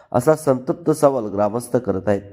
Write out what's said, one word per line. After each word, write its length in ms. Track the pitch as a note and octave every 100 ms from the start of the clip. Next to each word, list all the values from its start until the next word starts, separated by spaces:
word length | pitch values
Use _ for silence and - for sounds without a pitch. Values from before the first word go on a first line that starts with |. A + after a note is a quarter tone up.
| -
असा 220 | - D3+
संतप्त 560 | D#3 C#3+ B2+ B2+ E3+ E3
सवाल 340 | D3+ C#3+ C3
ग्रामस्थ 520 | G#2+ G2 G#2 A#2 A#2+ B2+
करत 260 | G2+ F#2+ G#2
आहेत. 160 | G2+ -